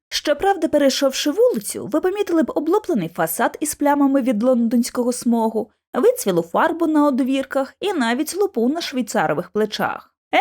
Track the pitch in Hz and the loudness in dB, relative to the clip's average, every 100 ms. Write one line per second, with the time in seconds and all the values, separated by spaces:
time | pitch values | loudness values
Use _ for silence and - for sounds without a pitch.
0 | _ - - 294 392 381 311 294 277 262 | _ -6 -2 0 0 0 2 4 2 2
1 | 277 - 302 359 494 320 - 208 - 285 | 0 0 -2 2 2 2 -6 -10 -4 -2
2 | 370 403 392 330 - - 311 415 - 269 | 0 -2 0 0 0 -2 0 0 0 -2
3 | 165 - 165 - 247 - 302 - 285 285 | -2 -4 -4 0 -4 -2 -8 -2 0 2
4 | 277 269 247 208 254 247 226 240 240 - | 2 2 0 0 2 2 2 0 0 -2
5 | 240 247 240 233 226 220 220 _ _ - | -2 -2 0 0 0 -2 -8 _ _ 2
6 | 415 523 202 170 170 - 311 330 330 302 | 2 2 0 0 0 0 0 0 2 4
7 | 294 247 254 269 269 277 269 _ 381 349 | 2 2 0 -2 -2 -4 -4 _ -4 -2
8 | 233 247 311 349 392 247 233 330 - 254 | -2 -2 -2 -2 -2 0 0 -2 -4 -6
9 | 240 214 156 151 180 208 214 - 185 - | -4 -2 0 -2 -4 -2 -2 -2 -4 -6
10 | - _ _ 330 | -14 _ _ 2